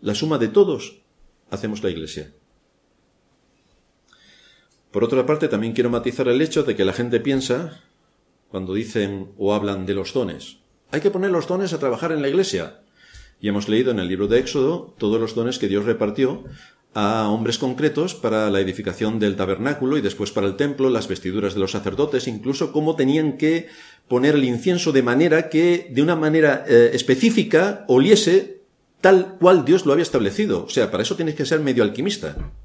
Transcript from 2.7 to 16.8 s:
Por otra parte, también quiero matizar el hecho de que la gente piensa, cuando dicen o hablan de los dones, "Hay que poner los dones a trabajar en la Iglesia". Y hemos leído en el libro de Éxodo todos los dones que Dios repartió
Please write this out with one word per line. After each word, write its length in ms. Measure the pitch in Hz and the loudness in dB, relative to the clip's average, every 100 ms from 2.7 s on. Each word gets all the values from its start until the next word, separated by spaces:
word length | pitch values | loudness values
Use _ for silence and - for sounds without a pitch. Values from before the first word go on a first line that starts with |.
| _ _ _ _ _ _ _ _ _ _ _ _ _ _ _ _ _ _ _ _ _ _ | _ _ _ _ _ _ _ _ _ _ _ _ _ _ _ _ _ _ _ _ _ _
Por 140 | 104 117 | -2 0
otra 200 | 131 127 | 2 2
parte, 220 | 151 151 | 0 0
también 240 | 104 113 | -2 -2
quiero 180 | 117 120 | 0 0
matizar 380 | 117 120 117 123 | 0 -4 -2 0
el 140 | 127 | 0
hecho 220 | 156 156 | 0 0
de 120 | 131 104 | 0 0
que 100 | 95 | 0
la 80 | |
gente 280 | 92 120 117 | 0 -2 -2
piensa, 600 | 127 135 131 123 165 - _ _ _ _ _ _ _ | 0 -2 0 -4 -4 -14 _ _ _ _ _ _ _
cuando 240 | 98 92 | -10 -6
dicen 580 | 101 110 113 101 98 95 - | -6 -4 -4 -4 -6 -12 -4
o 160 | 101 | 0
hablan 320 | 104 101 98 92 | 0 -2 -4 -4
de 100 | 98 | -4
los 160 | 92 | -4
dones, 460 | 131 101 76 - - _ _ _ | -4 -4 -6 -16 -20 _ _ _
"Hay 80 | 151 | -2
que 120 | 196 | 0
poner 200 | 190 196 | 0 0
los 160 | 170 147 | 0 -2
dones 240 | 185 190 | -2 -2
a 80 | 160 | -2
trabajar 320 | 170 151 165 | -2 -2 -4
en 100 | 156 | -2
la 60 | 135 | 0
Iglesia". 540 | 170 185 92 78 - _ _ _ - - _ | 0 0 -2 -6 -12 _ _ _ -20 -20 _
Y 80 | 104 | -4
hemos 180 | 101 104 | -2 0
leído 240 | 107 127 | 0 2
en 80 | 110 | 0
el 80 | 90 | -2
libro 200 | 95 104 | -2 2
de 120 | 117 | 2
Éxodo 560 | 131 143 135 175 - - | 0 0 0 -2 -8 -6
todos 220 | 104 113 | -2 0
los 160 | 113 120 | -2 -4
dones 240 | 117 123 | -4 -2
que 80 | 101 | -2
Dios 160 | 101 | 0
repartió 600 | 107 110 104 - 131 180 - - - _ | 0 0 -2 0 -2 -2 -12 -20 -20 _